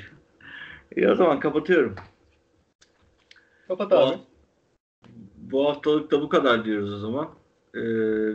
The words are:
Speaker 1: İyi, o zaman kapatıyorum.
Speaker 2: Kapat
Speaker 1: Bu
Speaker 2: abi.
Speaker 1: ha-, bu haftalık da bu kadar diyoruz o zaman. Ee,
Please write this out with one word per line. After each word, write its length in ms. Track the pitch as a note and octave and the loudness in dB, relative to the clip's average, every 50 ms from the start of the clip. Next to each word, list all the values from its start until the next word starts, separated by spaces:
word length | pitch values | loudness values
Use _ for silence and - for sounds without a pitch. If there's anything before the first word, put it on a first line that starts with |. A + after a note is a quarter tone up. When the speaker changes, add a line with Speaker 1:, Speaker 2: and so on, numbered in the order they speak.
| - - - - _ _ _ _ - - - - - - - - _ - - | -16 -20 -20 -20 _ _ _ _ -20 -20 -18 -18 -18 -18 -20 -20 _ -8 -2
Speaker 1:
İyi, 120 | - - - | 0 2 2
o 60 | A2+ | 4
zaman 260 | - F3+ E3+ C#3+ C#3 | 4 4 2 2 2
kapatıyorum. 540 | - D3+ C#3 D#3 D3 - F3+ E3 C3 G#2+ G2 - - - _ _ _ _ _ _ _ _ _ _ _ _ _ _ _ _ _ _ _ _ _ _ _ _ - - _ _ _ _ _ - | 0 -2 -2 -2 0 2 4 4 4 2 -2 -10 -18 -20 _ _ _ _ _ _ _ _ _ _ _ _ _ _ _ _ _ _ _ _ _ _ _ _ -20 -20 _ _ _ _ _ -8
Speaker 2:
Kapat 220 | F#3 G3 G#3 G3 | -6 -4 0 2
Speaker 1:
Bu 60 | F#3+ | 4
Speaker 2:
abi. 180 | D#3+ C#3 C3 E3 | 4 4 4 2
Speaker 1:
ha-, 60 | - - _ _ _ _ _ _ _ _ _ _ _ _ _ _ _ - - A#2+ - G#2 - - | -4 -10 _ _ _ _ _ _ _ _ _ _ _ _ _ _ _ -20 -20 -20 -20 -20 -20 -20
bu 320 | - - A#2+ C3 C3+ C#3 D3 | -20 -10 -4 0 0 2 0
haftalık 420 | C#3+ C#3+ - D3+ D3+ D#3 D3 - | 0 -2 0 0 0 0 0 0
da 120 | D3+ C#3+ | 0 0
bu 60 | D3+ D3 | 0 2
kadar 360 | F3 D#3+ C#3+ C3 A#2 A2 G#2+ | 0 2 4 4 2 2 0
diyoruz 280 | A2 G#2+ G#2 G2+ G2+ | -2 -2 -2 -4 -6
o 60 | G#2 G2+ | -6 -8
zaman. 300 | G#2 A2 A#2+ C#3 D#3+ D#3+ - _ _ _ _ _ _ _ - | -8 -6 -6 -6 -8 -8 -12 _ _ _ _ _ _ _ -10
Ee, 60 | A#2 A#2 A2+ A2+ A2+ A2 A2 A2 G#2+ G#2+ G#2+ | -6 -4 -2 -2 0 0 0 0 0 -2 -2